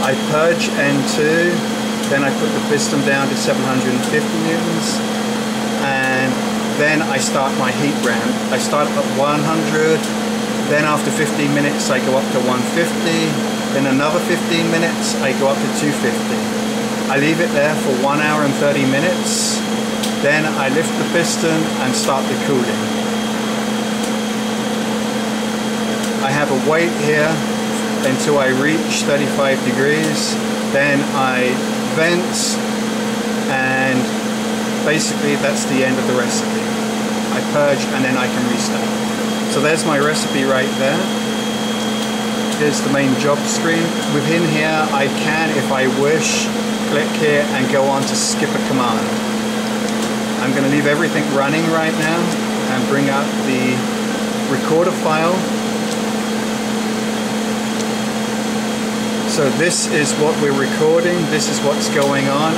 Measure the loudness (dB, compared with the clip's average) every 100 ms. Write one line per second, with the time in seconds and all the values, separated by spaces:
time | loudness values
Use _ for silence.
0 | 0 0 0 2 4 2 0 0 2 2
1 | 0 2 2 4 2 0 -2 -2 -2 -2
2 | 0 0 2 0 0 0 0 0 2 0
3 | 2 2 0 0 0 0 0 0 0 0
4 | 0 0 0 0 0 0 0 0 -2 -2
5 | -2 -2 -2 -2 -2 -2 -2 -2 0 0
6 | 2 2 0 0 -2 -2 -2 0 2 2
7 | 0 0 0 0 0 0 0 0 0 0
8 | 0 0 0 -2 0 -2 0 0 0 0
9 | 0 2 2 2 2 0 0 2 2 2
10 | 0 -2 -2 -2 -2 -2 0 2 2 2
11 | 0 0 0 0 0 2 2 0 0 0
12 | 2 2 2 0 0 0 0 0 0 0
13 | 0 0 0 0 -2 -2 -2 0 2 2
14 | 2 0 0 0 0 0 2 2 0 0
15 | -2 0 0 2 2 2 0 0 0 0
16 | 0 0 -2 -2 -2 -2 -2 -2 -2 -2
17 | 0 0 2 2 2 2 2 2 0 0
18 | 2 2 2 2 2 2 2 2 2 2
19 | 2 0 0 -2 -2 -2 -2 -2 -2 -2
20 | -2 0 2 2 2 0 0 0 0 -2
21 | 0 0 0 0 0 0 0 -2 -2 0
22 | 0 0 0 -2 0 0 0 -2 -2 -2
23 | -2 -2 -2 -2 -2 -2 -2 -2 -2 -2
24 | -2 -2 -2 -4 -2 -2 -2 -2 -2 -2
25 | -2 -2 -2 -2 -2 -2 -2 -2 -2 -2
26 | -2 -2 0 0 0 0 2 2 2 0
27 | 2 2 2 0 -2 -2 -2 -2 -2 -2
28 | 0 0 2 2 2 2 2 0 0 -2
29 | 0 2 2 2 2 2 0 2 2 2
30 | 0 0 -2 -2 -2 -2 0 0 2 2
31 | 2 0 0 2 2 0 -2 -2 -2 0
32 | 2 2 0 0 -2 -2 -2 -2 -2 -2
33 | -2 -2 -2 -2 0 0 2 2 2 2
34 | 0 -2 -2 -2 -2 -2 -2 -2 0 0
35 | 0 0 0 0 0 0 0 2 2 2
36 | 0 0 0 0 -2 -2 -2 -2 -2 -2
37 | -2 -2 -2 -2 -2 2 2 2 0 0
38 | 0 0 0 0 0 0 -2 -2 -2 -2
39 | -2 -2 -2 -2 0 2 2 2 2 2
40 | 2 0 0 0 2 2 0 0 0 0
41 | 0 -2 -2 -2 -2 -2 -2 -2 -2 -2
42 | -2 -2 -2 -2 -2 0 0 2 0 2
43 | 2 2 2 0 0 0 0 2 0 0
44 | 0 0 2 2 2 2 2 2 0 0
45 | 0 0 0 0 0 0 0 2 2 2
46 | 2 2 2 0 -2 -2 -2 -2 0 0
47 | 0 0 2 2 2 0 2 2 2 2
48 | 0 0 0 0 0 0 0 0 0 0
49 | 0 -2 -2 -2 -2 -2 -2 -2 -2 -2
50 | -2 -2 -2 -2 0 0 2 2 2 2
51 | 0 0 0 0 2 2 2 2 0 0
52 | 0 0 0 -2 -2 -2 -2 0 0 2
53 | 2 0 0 -2 0 0 2 0 -2 -2
54 | -2 -2 -2 -2 -2 -2 2 2 2 0
55 | 0 0 2 0 0 -2 -2 -2 -2 -2
56 | -2 -2 -2 -2 -2 -2 -2 -2 -2 -2
57 | -2 -2 -2 -2 -2 -2 -2 -2 -2 -2
58 | -2 -2 -4 -4 -2 -2 -2 -2 -2 -2
59 | -2 -2 -2 0 0 2 0 0 0 0
60 | 0 2 0 2 2 2 0 2 4 4
61 | 2 0 0 0 0 0 0 0 0 0
62 | 2 2 2 2 2